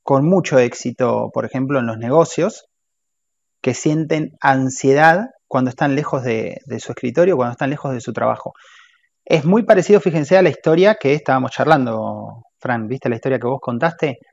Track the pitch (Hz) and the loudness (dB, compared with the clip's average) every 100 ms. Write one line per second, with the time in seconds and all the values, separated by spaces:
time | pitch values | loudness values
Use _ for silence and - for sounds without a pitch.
0 | - 139 147 185 - 139 120 - 127 117 | -2 2 4 2 2 2 2 0 -10 -4
1 | 123 113 110 123 117 131 131 139 117 110 | -2 -2 -4 -6 -6 -6 -4 -2 -2 -6
2 | 117 151 156 - 175 - _ _ _ _ | 0 2 2 0 -4 -4 _ _ _ _
3 | _ _ _ _ _ _ - 123 156 156 | _ _ _ _ _ _ -6 -2 -2 -2
4 | 151 156 151 - 139 131 131 131 135 139 | -2 -4 -4 -2 0 2 0 0 2 4
5 | 160 170 240 - _ 139 127 - 147 139 | 4 2 -2 -12 _ -2 -2 0 -2 0
6 | 147 143 123 113 101 - - 113 - 123 | -2 -4 -4 -4 -4 -10 -12 -12 -10 -8
7 | 123 127 180 160 123 120 135 147 143 127 | -4 2 2 2 -2 -2 -4 -4 -6 -6
8 | 120 117 117 113 - - _ - _ _ | -8 -4 -2 -2 -8 -16 _ -20 _ _
9 | _ _ - 165 143 208 214 208 165 208 | _ _ 0 0 2 2 4 4 6 4
10 | 185 160 143 185 180 131 - 160 190 214 | 4 -2 2 4 4 2 0 4 4 2
11 | 135 151 - 131 127 - - 156 123 110 | 0 0 0 0 -2 -2 2 2 2 -4
12 | 107 107 107 110 - _ 131 120 110 135 | -6 -8 -12 -16 -20 _ -6 -4 -4 -6
13 | 123 117 139 131 120 135 - 120 165 165 | -4 -4 -2 -2 -2 -6 -6 -2 -2 -2
14 | 156 123 _ | -6 -6 _